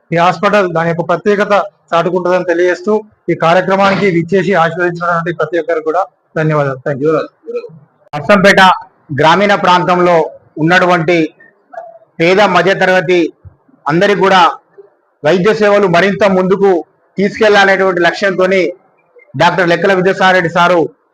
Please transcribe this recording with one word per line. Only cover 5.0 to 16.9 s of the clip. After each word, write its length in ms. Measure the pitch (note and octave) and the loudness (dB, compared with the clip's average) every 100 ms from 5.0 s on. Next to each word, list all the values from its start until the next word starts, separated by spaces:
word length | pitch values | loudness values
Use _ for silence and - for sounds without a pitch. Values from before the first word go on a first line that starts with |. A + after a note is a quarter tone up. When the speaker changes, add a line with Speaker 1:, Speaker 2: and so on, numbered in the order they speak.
| F3 E3+ E3 D#3+ | -4 -4 -4 -6
Speaker 1:
ప్రతి 220 | D3+ E3+ | -4 -4
ఒక్కరికి 260 | D#3 D#3+ D3+ | -4 -4 -4
కూడా 120 | D#3+ F#3+ _ _ E3 | -4 -4 _ _ -4
ధన్యవాదాలు. 440 | D#3 D3+ C#3+ C3 | -2 -2 -2 -4
Thank 180 | D#3 C#3 | -8 -4
you. 120 | D3 D3+ D3+ _ A3 A#3+ - - _ _ _ | -2 -2 -4 _ -14 -12 -12 -20 _ _ _
Speaker 2:
నర్సంపేట 480 | D3 - G3+ G3 F#3 F#3 E3+ - _ - | -8 0 4 4 6 4 2 -4 _ -10
గ్రామీణ 400 | C#3 D3+ F3 G3+ G3+ | -2 2 2 2 0
ప్రాంతంలో 600 | F#3 F3+ E3+ F3+ F3+ E3+ D3+ - _ - | 2 0 2 0 2 2 -2 -8 _ -4
ఉన్నటువంటి 600 | D#3+ F#3 F3+ F3 D#3+ F3 D#3 _ - _ _ - - - _ - | 0 2 2 0 0 0 -2 _ -20 _ _ -20 -20 -20 _ -2
పేద 260 | E3 F#3+ G#3 | 0 2 2
మధ్యతరగతి 720 | F3+ E3+ F#3 F#3 F#3 F3 F3+ D#3 - - _ _ _ - | 2 0 0 0 0 0 0 -2 -6 -20 _ _ _ -4
అందరికీ 360 | E3 G3+ G3 | 0 2 2
కూడా 200 | F#3+ F#3+ D#3+ - _ - - _ _ _ | 2 4 2 0 _ -20 -20 _ _ _
వైద్య 280 | C#3+ F#3 F3+ | -2 0 0
సేవలు 340 | G3+ G#3 G3+ G3+ | 0 2 2 2
మరింత 360 | E3+ F#3+ F#3+ G#3 | 0 0 0 0
ముందుకు 420 | F#3+ F#3 F#3+ G3 F3 - | 0 0 0 2 0 -4